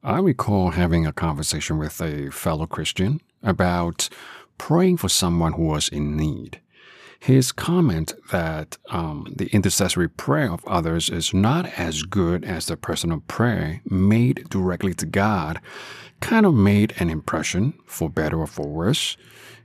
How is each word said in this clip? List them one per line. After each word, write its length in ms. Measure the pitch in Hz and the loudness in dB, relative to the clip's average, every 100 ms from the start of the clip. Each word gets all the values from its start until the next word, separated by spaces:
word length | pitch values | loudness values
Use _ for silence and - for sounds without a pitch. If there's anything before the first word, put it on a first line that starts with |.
I 140 | - 127 | -2 2
recall 520 | 190 127 - 104 92 | 2 2 2 2 2
having 360 | 82 87 82 80 | 2 2 4 2
a 60 | |
conversation 640 | - 82 73 - 78 - 78 | 0 -2 -2 -4 -4 -2 -4
with 220 | 76 - | -4 -6
a 300 | 82 73 71 | -6 -6 -8
fellow 360 | - - 160 - | -6 -4 -2 -4
Christian 540 | - 156 - 95 151 _ _ | -4 -6 0 0 0 _ _
about 680 | 113 90 90 87 85 - - - - - - _ | -2 2 2 2 -2 -2 -6 -8 -20 -20 -20 _
praying 380 | - 165 185 175 | 0 4 4 4
for 120 | 180 | 2
someone 440 | - 180 170 82 | 0 2 2 2
who 100 | - | 0
was 260 | 80 76 - | 0 0 -2
in 280 | 71 73 76 | -2 -2 0
need. 440 | - - - - _ _ - - - - | -2 -4 -10 -18 _ _ -20 -20 -20 -8
His 320 | - 131 127 | 4 6 4
comment 600 | - - 175 160 82 80 - - | -2 0 4 4 2 -4 -8 -6
that, 460 | 92 117 156 156 - - | -4 -2 -6 -10 -14 -8
um, 420 | 180 160 147 - | -6 -6 -6 -12
the 140 | 135 98 | -8 0
intercessory 540 | 104 95 - 95 - 85 | 2 2 2 0 2 0
prayer 420 | - - 147 135 | -2 0 0 0
of 140 | 85 - | -4 -2
others 420 | 90 82 82 - | -2 0 -2 -2
is 240 | 85 82 | -4 0
not 340 | 95 107 151 - - | 2 2 2 -2 -6
as 240 | 80 76 | -6 -6
good 420 | 76 101 85 87 | -4 0 0 0
as 220 | - 82 - | -4 -8 -6
the 100 | 82 | -8
personal 440 | - - 85 80 - | -6 -4 -2 -4 -6
prayer 520 | - 120 101 78 80 - | 0 0 0 -4 -6 -4
made 600 | 92 98 113 120 - - | 2 4 4 4 0 -4
directly 420 | 98 92 87 98 | -2 -2 -2 -4
to 120 | 85 80 | -4 -2
God 540 | 90 101 101 76 85 - - - - - _ | 0 2 0 -2 -8 -10 -18 -18 -18 -20 _
kind 260 | - 226 208 | 0 4 6
of 80 | |
made 400 | 139 139 202 214 - | 6 6 6 2 0
an 100 | 175 | -2
impression, 680 | - - 160 156 - 117 - _ | -2 -4 -4 -2 0 -2 -2 _
for 240 | - 160 | -6 -4
better 300 | - 156 113 | -2 -2 -2
or 80 | 156 | -4
for 180 | - 147 | -6 -6
worse, 500 | 151 170 165 - - - - - - | -2 0 0 -2 -6 -16 -20 -20 -20